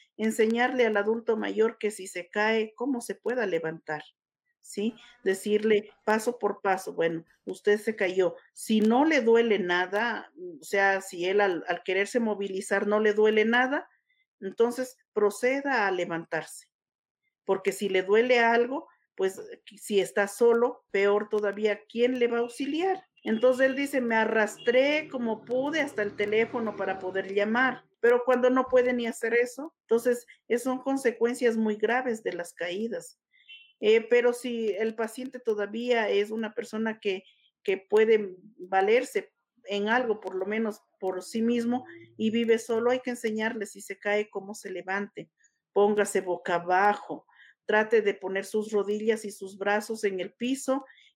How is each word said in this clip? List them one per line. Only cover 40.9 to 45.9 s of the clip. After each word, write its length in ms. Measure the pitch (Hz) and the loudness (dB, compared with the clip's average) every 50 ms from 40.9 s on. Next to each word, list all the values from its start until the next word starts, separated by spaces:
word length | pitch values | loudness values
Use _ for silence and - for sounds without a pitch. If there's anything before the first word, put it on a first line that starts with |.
| _ _ | _ _
por 220 | - 190 185 180 | -6 -6 -6 -6
sí 220 | 180 - - 226 226 | -10 -8 -4 -2 0
mismo, 420 | 233 240 240 233 233 240 254 - - - - - - _ - | 0 0 0 0 -2 -4 -4 -6 -10 -16 -20 -20 -20 _ -4
y 140 | 220 220 | -2 -2
vive 260 | 208 233 233 226 226 226 | 0 0 2 2 2 0
solo, 320 | 226 - 233 226 233 240 | 0 -2 -2 0 0 0
hay 100 | 254 262 | 0 0
que 120 | 254 254 | -2 -6
enseñarle 560 | 247 240 - 226 214 214 214 226 240 226 202 196 | -8 -6 -6 -4 -4 -2 -2 -4 -4 -6 -8 -10
si 120 | - 202 | -12 -16
se 200 | - - 196 - | -16 -16 -16 -8
cae, 300 | - 208 202 208 214 214 | -4 -2 -2 -2 -2 -4
cómo 240 | - 202 190 196 214 | -8 -12 -12 -12 -14
se 160 | - - 196 | -14 -14 -12
levante. 580 | 185 180 185 185 190 202 208 202 - - 165 - _ _ _ _ _ _ _ _ | -12 -10 -8 -6 -6 -6 -6 -8 -10 -14 -16 -16 _ _ _ _ _ _ _ _
Póngase 500 | _ 196 202 208 | _ 4 4 4